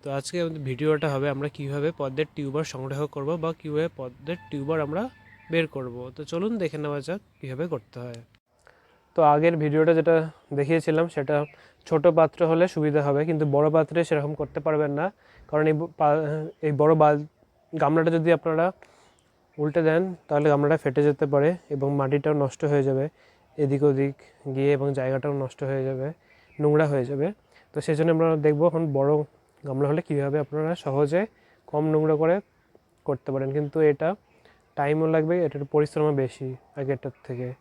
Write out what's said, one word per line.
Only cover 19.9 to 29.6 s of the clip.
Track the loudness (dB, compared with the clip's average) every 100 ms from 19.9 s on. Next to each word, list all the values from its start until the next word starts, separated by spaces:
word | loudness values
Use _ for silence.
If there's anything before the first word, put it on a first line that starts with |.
| 2 0 -6 _
তাহলে | 2 4
গামলাটা | 4 2 2
ফেটে | 0 2 2
যেতে | 2 0
পারে | 2 2 0 _
এবং | -4 -2 0
মাটিটাও | 0 0 0 0
নষ্ট | -2 -2 0
হয়ে | 2 2
যাবে | 0 -2 _ _ _ _ -4
এদিক | -2 2 2
ওদিক | 2 -2 -4 -20 _ -8
গিয়ে | -2 0 2
এবং | 0 -2
জায়গাটাও | -2 -2 -4 -4
নষ্ট | -6 -8 -6
হয়ে | -4 -4
যাবে, | -6 -8 -10 _ _ _ -2
নোংরা | 2 4 2
হয়ে | 0 -2
যাবে। | -2 -4 -6 _ _ _
তো | -8
সেই | -4 0
জন্য | 2 2
আমরা | 2 2 2
দেখবো | 2 2
এখন | 0 -2 0
বড় | 2 2 -2 _ _ _